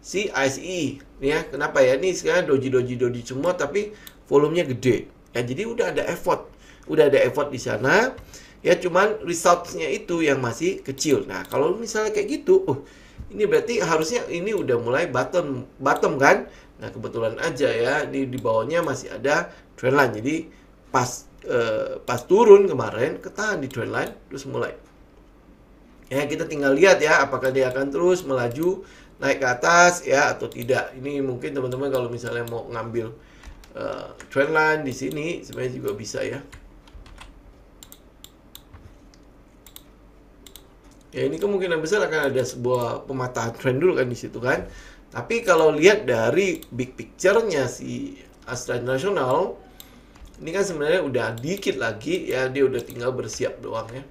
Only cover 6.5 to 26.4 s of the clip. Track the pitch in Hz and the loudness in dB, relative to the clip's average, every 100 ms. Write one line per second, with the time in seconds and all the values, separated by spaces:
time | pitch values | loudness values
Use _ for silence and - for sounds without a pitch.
6.5 | - - - - 156 120 135 131 127 143 | -20 -20 -20 -4 4 6 8 4 2 -2
7.5 | 131 120 113 127 175 254 - - - - | -4 -4 -2 4 4 4 -2 -18 -20 -20
8.5 | - - 175 180 170 208 214 160 170 185 | -6 2 2 4 2 2 0 -4 0 4
9.5 | 175 - 170 156 208 - 170 156 135 123 | 4 2 -6 -4 -4 -4 0 2 2 0
10.5 | 117 170 190 - 131 151 127 - 95 92 | -2 -4 -4 -10 -6 0 0 0 -8 -6
11.5 | 127 151 202 226 214 214 208 208 302 - | 0 0 0 -4 -2 -2 -2 -2 -4 4
12.5 | 190 190 127 - - - - - 196 208 | 4 4 -4 -6 -20 -20 -20 -16 -4 2
13.5 | 156 - 240 170 160 160 240 - 170 190 | 2 2 -2 0 0 0 -2 -4 -6 -4
14.5 | 208 127 117 113 131 170 127 139 180 151 | -4 0 0 2 0 0 -2 0 -2 -2
15.5 | 127 120 - 135 151 196 151 139 202 - | -6 -10 -4 0 2 0 4 6 6 0
16.5 | - - - 110 - 113 117 113 110 123 | -16 -20 -16 -14 -10 -8 -4 -4 -2 -6
17.5 | 127 131 113 123 147 139 135 135 120 113 | 0 0 2 0 0 -2 -4 -4 -4 0
18.5 | 110 117 165 160 123 - 92 123 151 175 | 0 0 -2 -2 -4 -8 -4 0 0 0
19.5 | - - - 131 139 131 107 120 156 - | -12 -20 -4 2 4 4 2 -4 -4 -8
20.5 | - - - - 131 120 - - - - | -18 -20 -20 -2 0 0 -4 -16 -20 -4
21.5 | 123 113 107 - - - 123 - 190 233 | -2 0 -2 -4 -8 -6 -6 2 6 10
22.5 | 202 196 139 110 110 139 - - - 214 | 10 10 0 -4 0 -2 -2 -10 -6 -4
23.5 | 190 135 123 110 113 156 - - 143 135 | -4 -6 -6 -4 -4 -6 -8 -16 -14 -8
24.5 | 123 117 - - - - - - - - | -6 -6 -8 -20 -20 -20 -20 -20 -20 -20
25.5 | - - - - - - 131 143 156 | -20 -20 -20 -20 -20 -6 -4 -4 -4